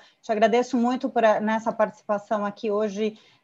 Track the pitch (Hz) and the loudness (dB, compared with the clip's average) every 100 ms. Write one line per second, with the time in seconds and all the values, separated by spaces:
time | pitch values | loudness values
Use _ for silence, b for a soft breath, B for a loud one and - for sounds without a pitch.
0 | B B - 208 220 240 247 247 240 262 | B B -4 2 4 4 0 0 0 0
1 | 240 233 220 208 214 220 226 208 214 - | -2 2 2 2 0 -2 -4 -2 -2 -2
2 | - 202 - 214 202 202 220 202 214 196 | -6 -6 -2 -4 -4 -6 -4 -2 -2 -2
3 | 214 214 b b | -6 -6 b b